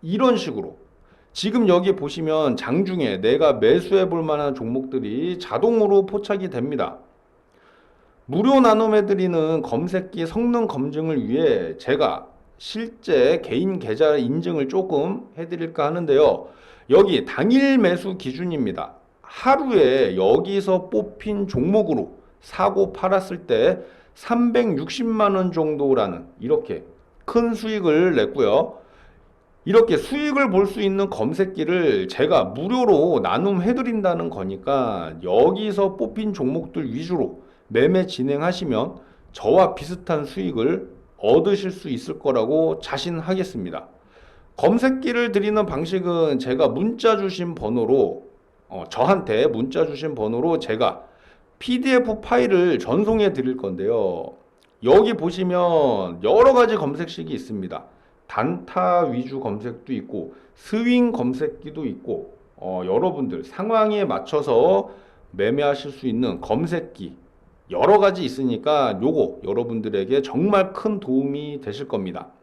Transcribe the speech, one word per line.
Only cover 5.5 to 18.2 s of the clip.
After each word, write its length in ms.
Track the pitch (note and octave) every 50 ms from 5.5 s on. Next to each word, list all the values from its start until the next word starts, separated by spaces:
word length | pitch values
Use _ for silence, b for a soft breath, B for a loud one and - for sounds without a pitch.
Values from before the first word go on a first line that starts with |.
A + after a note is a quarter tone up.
| - - - A#3 A#3 A3+ G#3+ G3+ G3+ G3 F#3+
포착이 440 | F#3+ G3 G3+ G3+ - G#3 G3 F#3+ F3+
됩니다. 480 | - B2 A#2+ C#3 D3 B2+ F#2+ - - - - _ _ _ _ _ _ _ _ _ b b b b b b b b b b b b b b b
무료 340 | - C3 E3+ G#3+ B3+ C#4 C4+
나눔해드리는 1000 | B3+ A#3 G#3+ G#3+ A3+ A3 G#3+ G#3+ G3+ G3+ G3+ F#3 F#3 F3+ F3 E3 D#3 D#3 E3 D#3+ C3
검색기 640 | - - A#2+ E3 F3+ F3+ F#3+ F#3 F#3 - - E3
성능 400 | D#3+ E3 G#3+ A#3 A#3+ A#3+ A#3 A3+
검증을 600 | - - C#3 C3 D3 D3 D3+ D#3+ D#3+ D#3+ C3+ A2 G#2
위해 480 | A#2 D3 E3 D3+ A#2+ F#2+ F2 E2 - -
제가 500 | - - C3+ D3 D#3 A2 D#2 C#2 - - - _ _ _ _ _
실제 840 | - - - G#3+ A#3 A3 - - - - E3+ C3+ B2 C3+ E3 E3 -
개인 360 | - A2+ B2 F3+ F#3+ F#3+ E3
계좌 380 | C3 A2 G#2+ A2 D#3 D3+ D3+
인증을 520 | D#3 B2 A#2+ C#3 D#3+ E3 F3+ E3+ D#3 C3+ C3
조금 600 | C3 F#3+ F#3 F#3 E3+ C#3+ D3 F3 G3 - - - - -
해드릴까 480 | E3+ E3 F3 E3 E3 E3 E3 - D3+
하는데요. 640 | D3 D#3+ F3 F3 D#3 C#3 C#3 D3+ C3+ F#2+ - B B B B B B B B B B
여기 340 | B2+ E3 G#3 G3 F3 A#2+ F#2+
당일 540 | - - - - G#3 A#3+ C4+ C#4 C#4 C4+ C4
매수 380 | G#3+ F3+ F3 F3 - G3 F#3
기준입니다. 760 | F#3